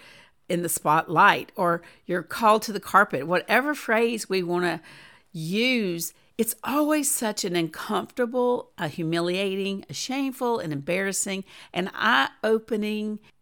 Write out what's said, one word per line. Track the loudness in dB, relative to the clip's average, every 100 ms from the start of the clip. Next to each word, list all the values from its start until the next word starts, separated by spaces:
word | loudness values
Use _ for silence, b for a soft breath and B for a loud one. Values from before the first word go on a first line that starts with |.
| B B B _ -4
in | -2
the | -2
spotlight, | -2 2 2 4 6 6 6 -2 -2
or | 0 0 B B -6
you're | -4
called | -4 2 4 4
to | 2
the | -8
carpet, | 2 4 4 2 -2
whatever | -2 2 2 2
phrase | -2 0 2 2 0 -4
we | -2
wanna | 0 0 0 -2 B B B B B
use, | -10 -4 0 2 2 0 -4 -8 b b -4
it's | -4 -4 -2
always | 0 2 2 0
such | -2 -2 -2 -2
an | -2
uncomfortable, | -2 -4 -4 -4 -4 -4 -2 0 0 0 -4 -8
a | -6
humiliating, | -4 -2 0 0 0 -2 -2 -4 -4 -8
a |
shameful, | -10 -6 -4 -4 -2 -2 -2
an | -2
embarrassing, | -4 -2 -2 -2 -2 -4 -6 -8 B B
an | -6 -6
eye-opening | -2 0 2 0 -2 0 0 0 -4 -2 -4 -6 -8 b _